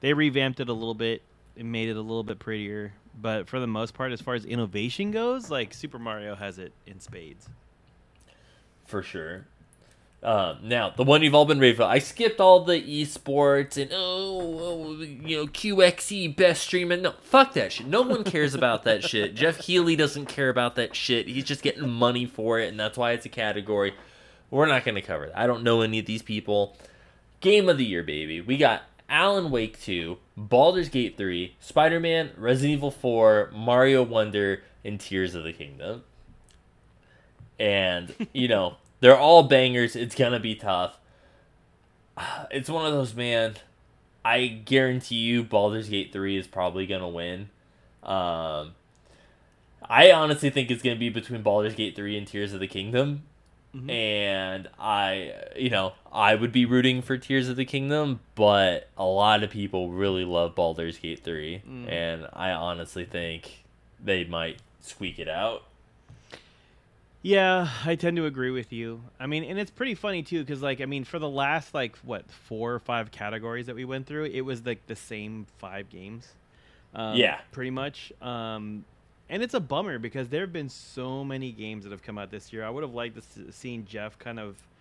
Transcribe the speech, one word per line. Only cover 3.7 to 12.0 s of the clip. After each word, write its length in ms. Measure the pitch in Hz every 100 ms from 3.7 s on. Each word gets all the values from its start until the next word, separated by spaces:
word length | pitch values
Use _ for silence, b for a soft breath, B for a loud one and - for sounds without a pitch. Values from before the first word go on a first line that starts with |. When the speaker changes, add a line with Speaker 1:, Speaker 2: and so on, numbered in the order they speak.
| 107 117
Speaker 1:
part, 180 | - 131
as 100 | 117
far 140 | - 123
as 100 | 104
innovation 680 | 120 107 101 117 - 202
goes, 380 | 220 233 262 208
like, 220 | 139 101
Super 260 | - 151 131
Mario 360 | 117 107 104 98
has 220 | 101 92
it 120 | 90 _ -
in 120 | 95
spades. 500 | - 92 80 - - - _ _ _ _ _ _ b b b b b _ _
Speaker 2:
For 160 | 101
sure. 440 | - 90 80 95 - _ _ _ b b b _
Um, 360 | 120 107 90 76
now, 260 | 107 120 98
the 120 | -
one 180 | 135 151
you've 100 | 156 147
all 100 | 151
been 140 | 147
raving 220 | 127 113
about, 100 | 104
I 80 |
skipped 400 | 127